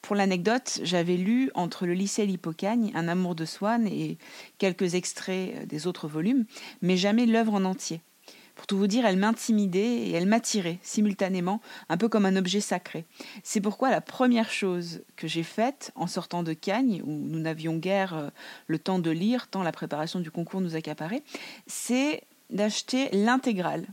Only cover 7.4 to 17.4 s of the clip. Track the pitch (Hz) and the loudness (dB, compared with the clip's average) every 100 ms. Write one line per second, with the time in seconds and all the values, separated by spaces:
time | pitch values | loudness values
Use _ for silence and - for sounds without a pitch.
7.4 | 220 208 190 185 - 165 _ _ - - | 4 2 0 -2 -6 -10 _ _ -20 -20
8.4 | - - - 196 202 233 226 185 208 226 | -20 -18 -2 2 4 6 6 6 4 2
9.4 | - 214 196 180 226 240 214 170 185 226 | 2 2 4 2 2 0 0 0 4 2
10.4 | - 214 170 180 - - 208 196 190 185 | 2 -2 -2 -4 -4 2 2 2 0 0
11.4 | 180 208 - - - 170 220 220 190 190 | 0 -4 -8 -20 -4 0 2 4 4 4
12.4 | 180 196 - 180 - 160 165 - - 214 | 2 0 0 -4 -4 -12 -12 -18 -18 -16
13.4 | - 226 202 202 262 226 - - 254 240 | -4 -2 0 0 2 2 0 2 4 4
14.4 | 226 - 196 175 170 160 - - 160 165 | 2 -2 -2 -2 -6 -10 -16 -10 -4 -4
15.4 | 165 - 240 285 - - 170 190 170 175 | -4 0 0 0 -14 -6 -4 -4 -4 -4
16.4 | 165 160 - 208 269 185 - 151 139 160 | -4 -4 -2 0 2 0 -4 -6 -4 -4